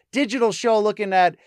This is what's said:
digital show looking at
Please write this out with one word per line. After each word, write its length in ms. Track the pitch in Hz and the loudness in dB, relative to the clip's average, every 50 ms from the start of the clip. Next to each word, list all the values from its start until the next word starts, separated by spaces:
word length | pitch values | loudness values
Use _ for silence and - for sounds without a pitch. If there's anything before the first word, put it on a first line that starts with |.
| _ _ | _ _
digital 400 | - 262 285 202 233 262 233 220 | -4 -4 -2 -2 -2 0 0 -2
show 260 | 175 - - 233 220 214 | -2 -2 0 0 2 2
looking 340 | 208 214 202 214 208 190 | 2 0 -2 -4 -4 0
at 240 | 190 185 180 170 165 - _ | 2 2 2 2 0 -4 _